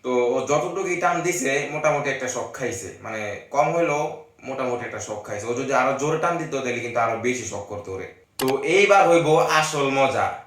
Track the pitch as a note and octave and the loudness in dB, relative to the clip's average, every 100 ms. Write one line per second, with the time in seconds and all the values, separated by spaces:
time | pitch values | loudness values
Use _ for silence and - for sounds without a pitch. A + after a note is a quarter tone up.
0 | B2+ B2 A#2+ C3 A#2+ D3+ F3+ F3+ F3+ F3 | 0 2 2 0 2 0 0 -4 -4 -2
1 | F3 E3+ E3 - C#3 C#3+ - D3+ D3+ C#3+ | -2 -2 -2 -2 -2 -2 -2 -2 0 0
2 | C#3 B2+ B2+ B2 - - B2 - - - | -2 -4 -6 -6 -8 -6 -6 -6 -12 -14
3 | G#2 A2 G#2 G2+ - C3+ D3+ E3 E3 D3 | -10 -8 -8 -10 -4 0 2 2 0 0
4 | D#3 - - _ B2+ C3+ B2 A#2+ A2+ G#2+ | -2 -6 -16 _ -10 -6 -4 -4 -6 -8
5 | G2+ G#2 G2+ G#2 A2+ B2 C3 C3 C3 C#3 | -8 -10 -8 -8 -4 -4 0 2 2 0
6 | D3 - F3 E3 C#3 C3+ B2 A#2 A#2 A#2+ | 0 0 0 -2 -2 -4 -2 -4 -2 0
7 | A#2 A2 B2 B2 G2+ G2+ G2+ G2+ G2 F#2+ | 0 0 -2 -2 -6 -8 -8 -10 -8 -10
8 | F#2+ - _ - C3 C3+ D3 F#3 G3+ G3 | -10 -16 _ -2 0 2 2 4 6 8
9 | E3 E3+ D3+ D#3 - D#3+ D#3 D3+ C#3 C3+ | 8 6 6 4 4 2 2 0 0 2
10 | C3 A#2 F#2+ - | 2 2 -2 -4